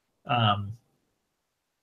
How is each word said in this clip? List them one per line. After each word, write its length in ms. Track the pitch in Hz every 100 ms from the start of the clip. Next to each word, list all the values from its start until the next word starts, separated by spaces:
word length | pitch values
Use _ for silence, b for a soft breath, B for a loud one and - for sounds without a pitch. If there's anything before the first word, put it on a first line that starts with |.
| _ _ -
um, 460 | 123 110 101 101 113 _ _ _ _ _ _ _ _ _ _